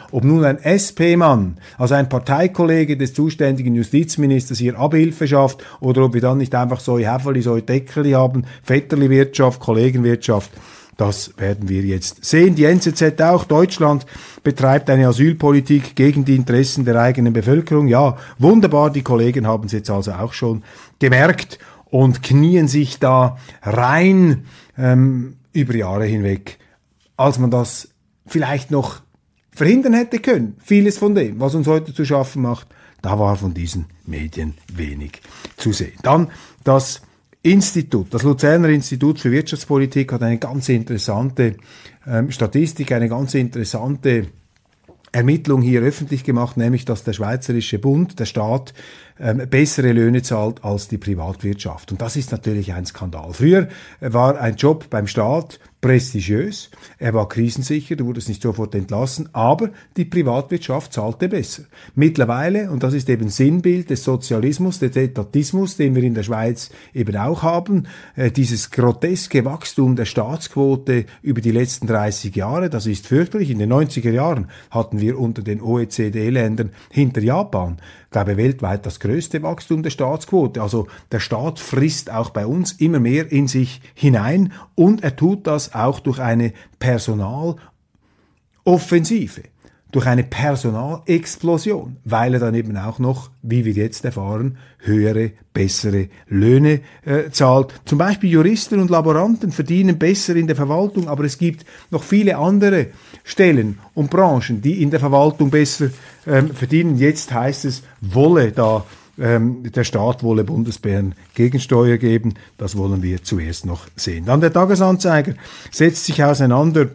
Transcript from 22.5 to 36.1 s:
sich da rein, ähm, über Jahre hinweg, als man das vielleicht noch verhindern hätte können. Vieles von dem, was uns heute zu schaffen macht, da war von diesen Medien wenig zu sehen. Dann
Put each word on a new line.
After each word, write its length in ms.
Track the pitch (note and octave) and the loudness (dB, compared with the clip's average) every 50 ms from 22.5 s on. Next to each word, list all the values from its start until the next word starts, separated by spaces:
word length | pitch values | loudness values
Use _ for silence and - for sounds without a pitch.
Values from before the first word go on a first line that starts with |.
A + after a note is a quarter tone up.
| F3+ F3+ D#3+ C#3+ | 6 4 4 4
sich 320 | B2+ D3+ D3 C3 - - | 2 0 0 -2 -2 -2
da 380 | - C3 C3 C3 B2+ B2+ B2+ - - - - - - | 0 2 4 4 4 2 0 -4 -16 -20 -18 -10 -6
rein, 800 | G2+ G#2 A#2 B2 B2+ C#3+ D#3+ F3 F#3+ F#3+ F#3 F#3 E3 C#3 B2+ - - - - - _ - - | -2 0 2 2 2 4 4 4 6 6 6 6 6 4 2 -2 -10 -20 -20 -20 _ -8 -2
ähm, 600 | C3 B2+ B2+ B2+ C3 C3+ C3 B2+ A#2+ C3 C3+ _ _ _ - | 2 4 4 6 6 4 2 0 -4 -8 -12 _ _ _ -2
über 200 | E3+ C#3+ A#2 A#2 | -2 -2 0 0
Jahre 300 | A2+ G#2 F2+ F#2+ G2+ A2 | -2 -2 -2 -2 -2 -2
hinweg, 540 | G#2 A2 G#2+ G2+ G2+ G2 G2 G2 - - _ _ _ _ _ _ _ _ _ _ _ _ | 0 0 0 0 0 -2 -2 -4 -12 -20 _ _ _ _ _ _ _ _ _ _ _ _
als 240 | - C3 C#3+ C#3 B2+ | 0 0 0 2 2
man 100 | B2+ B2 | 0 0
das 380 | A#2 B2 A#2+ A2+ - - - - _ _ _ _ _ _ _ | 2 0 -2 -2 -6 -12 -16 -18 _ _ _ _ _ _ _
vielleicht 460 | - - E3 D3+ B2+ C#3+ C#3 C3 - | -6 -4 -2 -2 -2 -4 -4 -4 -2
noch 280 | D3+ C#3 B2+ - - - _ _ _ _ _ _ _ _ _ _ | -2 -2 -2 -2 -6 -14 _ _ _ _ _ _ _ _ _ _
verhindern 420 | - - D3+ D#3+ A3+ B3+ C4 C4 A3+ | -4 0 2 4 4 4 4 4 2
hätte 260 | A#3 A#3+ A#3 - A3+ | 2 2 0 -4 -4
können. 380 | - - B3 D3+ A#2 G#2+ - - | 0 0 0 0 0 -4 -8 -10
Vieles 360 | - - G#3 G3+ G#3 G#3 G3+ G#3 | -2 2 4 4 4 4 2 0
von 180 | G#3+ G#3 G#3 | 0 0 2
dem, 240 | G3+ D3 A2 G2+ G#2+ | 2 0 -2 -2 -4
was 160 | C3 C#3 C#3 | -4 -2 0
uns 100 | E3 C#3+ | 0 0
heute 280 | C#3+ D#3 D#3 D#3 D#3 C3+ | 2 2 0 0 -4 -6
zu 100 | - D#3 | -6 -2
schaffen 380 | C3 D3 C#3 C3+ C3 - C#3 | 0 0 0 -2 -2 -4 -4
macht, 260 | B2+ A#2+ A#2+ - - _ _ _ _ _ _ _ | -4 -4 -4 -6 -10 _ _ _ _ _ _ _
da 160 | - F#2+ G2 G#2 | -6 -2 0 0
war 200 | G#2 G2+ G2+ F#2+ | 2 0 0 0
von 160 | G2+ F#2 E2+ | -2 -4 -4
diesen 320 | E2+ E2+ E2 - F2+ D#2+ - _ _ - | -4 -6 -6 -6 -8 -8 -10 _ _ -14
Medien 500 | - D2+ D2+ D2+ D#2 - D#2+ D#2 D#2 D#2 - _ - F2+ | -12 -10 -8 -8 -10 -8 -8 -8 -8 -10 -12 _ -16 -10
wenig 480 | F2 D#2+ D2 C#2+ C#2+ D2 D2 - - _ - - - - - - | -10 -8 -8 -8 -10 -12 -14 -14 -18 _ -20 -20 -20 -20 -20 -12
zu 160 | - - A#2 | -6 -4 -2
sehen. 220 | G2+ - F2+ D#2+ - - - | -2 -2 -4 -8 -10 -6 0
Dann 240 | B2 | 2